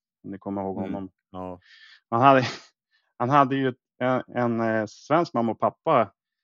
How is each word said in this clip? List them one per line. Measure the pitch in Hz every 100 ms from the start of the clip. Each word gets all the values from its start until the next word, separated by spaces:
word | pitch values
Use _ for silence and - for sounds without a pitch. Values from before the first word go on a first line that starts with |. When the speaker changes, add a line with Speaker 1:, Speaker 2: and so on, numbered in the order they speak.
| _ _
Speaker 1:
om | 104
ni | 98
kommer | 101 101
ihåg | 95 92
Speaker 2:
Mm. | 95
Speaker 1:
honom. | 98 92 - _
Speaker 2:
Ja. | 92 92 90 _ - - - _
Speaker 1:
Han | 117
hade, | 139 131 120 - - _ _ _ _ -
han | 123
hade | 143 135 135
ju | 135 127 _ -
en, | 127 127 -
en, | 123 120 113
eh, | 113 110 107
svensk | - - 160 170
mamma | 117 117
och | 107
pappa, | 110 - 165 139 104 _ _ _